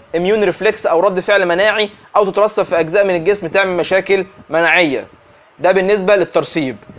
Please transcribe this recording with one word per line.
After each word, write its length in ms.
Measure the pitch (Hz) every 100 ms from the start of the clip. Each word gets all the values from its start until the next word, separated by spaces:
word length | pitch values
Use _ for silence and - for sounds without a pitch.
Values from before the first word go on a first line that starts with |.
| - 165
اميون 280 | 180 214
reflex 420 | 196 - 190 - -
أو 120 | 160
رد 200 | 196 185
فعل 260 | 190 202 180
مناعي، 440 | 175 208 214 208 - - -
أو 140 | 196
تترسب 340 | 190 208 208
في 160 | 170 170
أجزاء 260 | 160 196 202
من 100 | 175
الجسم 320 | 165 202 170
تعمل 300 | 196 190 180
مشاكل 480 | 151 190 185 190 180 - -
مناعية. 580 | 156 165 165 165 123 95 - _ _ _ -
ده 120 | 160
بالنسبة 440 | 190 185 208 190 208
للترسيب. 600 | 165 - 143 165 135 107 -